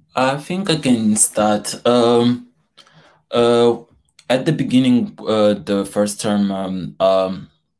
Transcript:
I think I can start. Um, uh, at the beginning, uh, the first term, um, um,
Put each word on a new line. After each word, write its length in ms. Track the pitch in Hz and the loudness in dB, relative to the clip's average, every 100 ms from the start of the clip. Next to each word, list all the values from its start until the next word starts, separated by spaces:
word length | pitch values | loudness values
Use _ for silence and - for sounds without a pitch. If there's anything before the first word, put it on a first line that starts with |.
| _ | _
I 220 | - 131 143 | -4 -2 -2
think 320 | - 180 190 | -6 -6 -2
I 80 | 156 | -2
can 400 | 139 117 110 107 | 2 2 2 2
start. 720 | - - 107 104 - - 120 | 0 0 0 0 -4 -4 0
Um, 600 | 123 120 120 120 123 - _ _ _ _ _ _ _ _ | 2 4 4 2 0 -6 _ _ _ _ _ _ _ _
uh, 480 | 120 120 120 120 113 - _ _ _ _ | 0 2 4 2 0 -8 _ _ _ _
at 160 | - | -2
the 80 | 165 | 0
beginning, 640 | - 123 123 131 123 101 - | -2 0 2 4 2 0 -8
uh, 360 | - 107 107 | -4 0 2
the 320 | 101 101 101 98 | 0 -2 -4 -4
first 340 | 104 104 104 | -2 -4 -4
term, 320 | 113 104 101 | -4 -2 -2
um, 440 | 95 95 95 85 - | -4 -6 -8 -10 -2
um, 480 | 95 95 92 95 95 _ _ _ | 0 2 -2 -6 -14 _ _ _